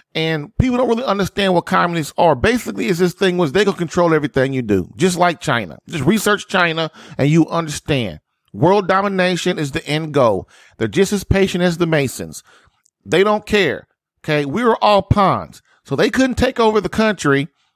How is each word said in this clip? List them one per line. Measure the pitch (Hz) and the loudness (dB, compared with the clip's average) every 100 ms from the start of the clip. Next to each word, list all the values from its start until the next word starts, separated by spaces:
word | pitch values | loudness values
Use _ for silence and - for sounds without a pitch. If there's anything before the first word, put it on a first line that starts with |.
| _ 160 | _ -6
and | 160 160 147 - | -4 -4 -6 -2
people | 254 240 | 0 2
don't | 262 | 0
really | 233 | 0
understand | 262 196 185 - 196 | -2 -2 -2 -2 0
what | 175 - | 0 0
communists | 185 175 170 143 - | 0 0 -2 -4 2
are. | 170 135 | 2 4
Basically, | 196 240 220 196 208 | 2 0 -4 -6 -2
it's | 170 | 0
this | 180 | 0
thing | - 196 180 | 2 0 2
was | 160 | 0
they | 180 208 | 2 0
gonna | 170 | 0
control | 170 180 175 | -4 0 2
everything | 156 143 139 131 | 2 0 0 0
you | 135 | -2
do, | 113 98 80 104 | 0 0 -2 -2
just | 180 175 | -2 2
like | 180 160 | 0 0
China. | - 120 90 - - | -2 -2 -4 -14 -10
Just | 156 131 | -2 0
research | 214 208 202 - | 2 0 -2 -2
China, | 190 170 160 160 - - - | 0 0 0 -6 -8 -14 -2
and | 143 | 2
you | 160 156 | 4 2
understand. | 170 165 139 - 143 104 76 _ _ _ | 0 -6 -10 -4 -4 -4 -10 _ _ _
World | 101 156 202 185 | 0 2 4 2
domination | 190 202 190 180 175 180 165 | 0 0 0 0 0 -2 -2
is | 143 | -4
the | 160 143 | -6 -4
end | 151 160 | -4 -2
goal. | 143 120 95 - _ _ _ | 2 2 0 -6 _ _ _
They're | 113 | -2
just | 139 190 | 0 0
as | 202 - | 0 0
patient | 196 196 180 180 | 0 2 0 -2
as | 165 | 0
the | 170 | 0
Masons. | 160 131 - 82 76 - _ _ _ _ _ 98 | 0 -2 -6 -12 -14 -20 _ _ _ _ _ -2
They | 165 202 | 0 2
don't | 214 - | 0 0
care. | 208 165 104 - _ _ _ | 0 0 -2 -10 _ _ _
Okay, | - 151 143 | -4 -2 -2
we | 170 | 0
were | 247 220 | 0 2
all | 214 202 | 4 2
pawns. | 190 208 190 117 90 - _ _ | 0 0 0 0 -6 -18 _ _
So | - 139 | -8 0
they | 214 | 0
couldn't | 226 262 233 | 2 0 2
take | 262 254 | -2 2
over | 226 214 | 2 2
the | 180 | -2
country. | - 220 196 147 139 139 _ _ | 0 0 0 0 0 -2 _ _